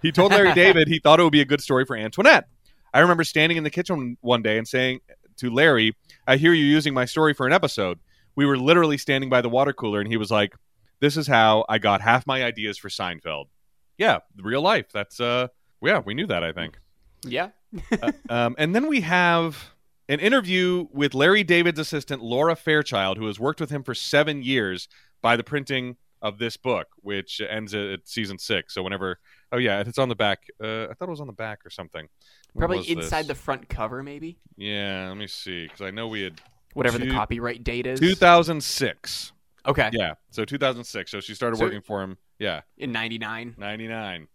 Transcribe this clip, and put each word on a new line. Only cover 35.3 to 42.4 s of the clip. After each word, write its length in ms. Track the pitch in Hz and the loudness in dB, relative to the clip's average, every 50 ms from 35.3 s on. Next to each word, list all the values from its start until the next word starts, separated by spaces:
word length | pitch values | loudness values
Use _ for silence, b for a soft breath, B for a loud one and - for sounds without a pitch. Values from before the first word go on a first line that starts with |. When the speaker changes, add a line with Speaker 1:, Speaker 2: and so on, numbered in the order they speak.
| - - - 98 92 87 82 80 | -14 -14 -12 -12 -10 -10 -12 -14
Speaker 1:
'cause 140 | - - | -14 -12
I 100 | 101 95 | -12 -12
know 160 | 95 107 117 113 | -10 -10 -10 -10
we 140 | 110 107 98 | -8 -8 -10
had 160 | 92 82 - _ _ _ _ _ _ _ | -10 -12 -16 _ _ _ _ _ _ _
Speaker 2:
Whatever 240 | 139 127 123 117 120 | -2 -2 -2 -2 -2
the 60 | 127 | -4
Speaker 1:
two 60 | 131 131 | -4 -2
Speaker 2:
copyright 500 | 110 104 - 120 117 117 120 120 117 120 | -2 -2 -4 -6 -6 -6 -8 -8 -8 -8
date 220 | - 117 123 123 127 | -6 -6 -6 -6 -6
is. 120 | 127 131 | -2 0
Speaker 1:
two 160 | 147 175 190 | 2 2 2
thousand 480 | - 190 175 175 170 170 156 165 151 139 | 4 6 8 8 8 6 4 -4 -6 -6
six. 680 | - - - 135 113 - _ _ - - - - - _ _ _ _ _ _ _ - | -6 -4 -2 -4 -4 -4 _ _ -14 -12 -12 -12 -14 _ _ _ _ _ _ _ -2
Speaker 2:
Okay. 220 | 139 139 131 107 113 | 0 0 0 0 0
Speaker 1:
Yeah, 200 | 113 98 82 78 _ _ _ | -2 -2 -2 -4 _ _ _
so 140 | _ - 110 | _ -6 -6
two 120 | - 139 139 | -6 -4 -2
thousand 280 | 143 131 131 120 120 | -2 -2 -2 -4 -10
six. 260 | - - 110 90 - | -12 -12 -12 -12 -10
So 80 | - 104 | -10 -12
she 160 | 95 - 107 | -10 -12 -10
started 220 | - - 120 113 110 | -6 -4 -4 -2 0
Speaker 2:
So 80 | 156 | -2
Speaker 1:
working 160 | 185 185 104 | -2 -2 -6
for 200 | - _ 107 101 | -10 _ -6 -6
him, 160 | 95 95 95 _ _ _ _ | -6 -8 -10 _ _ _ _
yeah. 220 | _ | _